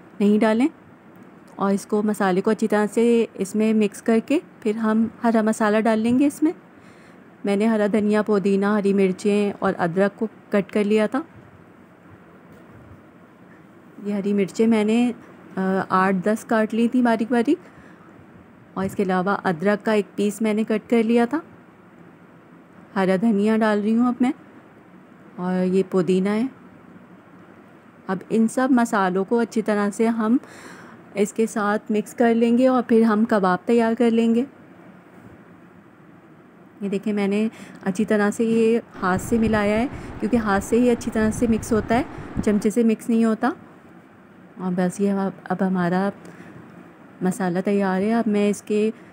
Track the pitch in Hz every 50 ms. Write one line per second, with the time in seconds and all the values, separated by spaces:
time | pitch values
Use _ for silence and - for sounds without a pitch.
0 | - - - - 208 202 208 214 220 220 220 226 254 320 - - - - - -
1 | - - - - - - - - - - - - - 196 196 202 - - - 214
2 | 208 214 214 - 208 190 180 185 196 226 220 208 - 214 - 208 214 208 - -
3 | 226 233 233 233 226 - - - 196 190 - 214 214 220 220 220 214 202 - -
4 | - - 226 226 226 - 277 330 - - - - - 220 208 226 226 220 220 220
5 | 226 214 - - - 233 220 226 214 220 220 - 226 208 208 220 214 226 220 220
6 | 220 233 240 254 277 285 285 - - 311 359 - - - - - - - - -
7 | - - - - - - - - - 202 202 196 208 226 226 214 208 208 190 220
8 | 208 208 208 214 208 208 214 202 180 202 196 196 196 202 214 214 190 196 196 202
9 | 196 190 185 185 - 214 202 208 208 202 202 - - 196 190 - - 175 165 185
10 | 196 202 196 - 233 220 - - - - - 208 190 - - 220 208 202 214 214
11 | 214 208 - 262 330 - - - - - - - - - - - - - - -
12 | - - - - - - - - - - - - - - - - - - - -
13 | - - - - - - - - - - - - - - - - - - - -
14 | 214 202 202 208 190 202 208 202 196 175 - - 226 226 226 214 208 208 220 240
15 | 240 247 226 - - - - - - - - - 190 190 190 190 - - - 185
16 | 185 190 202 190 175 214 214 226 - - 240 220 220 214 220 214 233 233 233 254
17 | 247 240 226 214 226 220 254 240 233 269 311 - - - - - - - - -
18 | - - - - - - - - - - - - - - - 185 190 190 - -
19 | 208 185 185 185 180 190 202 - - - 185 151 170 202 208 202 - 226 220 208
20 | 202 - - - 196 208 202 - 226 220 214 208 220 - 220 214 214 - - 233
21 | 226 220 233 240 233 240 277 311 339 - - - - - - - - - - -
22 | - - - - - - - - - - - - - - - - - - - 202
23 | 190 185 190 185 180 233 220 196 202 214 220 220 226 214 214 208 202 208 226 226
24 | 240 247 240 247 254 247 311 - - - - - - - - - - - - -
25 | - - - - - - - - 180 180 185 185 185 185 180 190 185 190 - 190
26 | 180 160 185 185 185 202 208 214 233 269 - - - - - - - - - -
27 | - - - - - - - - - - - - - - - - - - - -
28 | - - 190 185 - - - 220 226 226 - - 254 262 277 240 233 233 - 214
29 | 190 185 180 190 190 190 240 233 233 226 - 233 208 220 214 208 202 202 202 -
30 | 226 226 233 226 220 220 233 285 - - - - - - - - - - - -
31 | - - - 202 208 208 - - 226 220 - 233 202 202 208 214 214 - 220 208
32 | 214 - - - 254 233 233 226 233 233 233 240 254 262 254 254 233 - 233 220
33 | 226 226 214 208 220 233 233 214 185 185 180 180 - - 233 240 226 226 226 226
34 | 247 233 226 226 226 226 226 233 254 285 - - - - - - - - - -
35 | - - - - - - - - - - - - - - - - - - - -
36 | - - - - - - - - - - - - - - - - 208 196 190 196
37 | 196 220 208 208 202 196 202 208 220 220 - - - - - - - 196 185 -
38 | 220 - 220 208 208 208 208 - 233 226 226 226 226 220 226 233 - - - -
39 | - 185 180 190 - - 240 233 220 220 220 214 208 202 208 214 233 285 - -
40 | - - - - - 214 247 233 220 214 196 196 196 - - 226 247 247 233 233
41 | - 233 - 220 214 214 214 - 254 226 226 214 - - 247 214 208 - 226 233
42 | 302 - - - - - - - - - 208 208 - 226 196 240 233 226 220 214
43 | - - 233 226 226 226 220 214 - 247 359 - - - - - - - - -
44 | - - - - - - - - - - - - 180 185 180 175 185 180 175 -
45 | 202 202 196 196 196 190 185 - - - 185 180 196 190 185 185 175 175 180 185
46 | 190 202 202 - - - - - - - - - - - - - - - - -
47 | - - - - - 185 185 - 196 180 170 185 190 - 202 202 202 190 185 185
48 | 190 214 226 233 226 226 208 208 202 208 208 - - - 214 208 208 220 220 -
49 | - -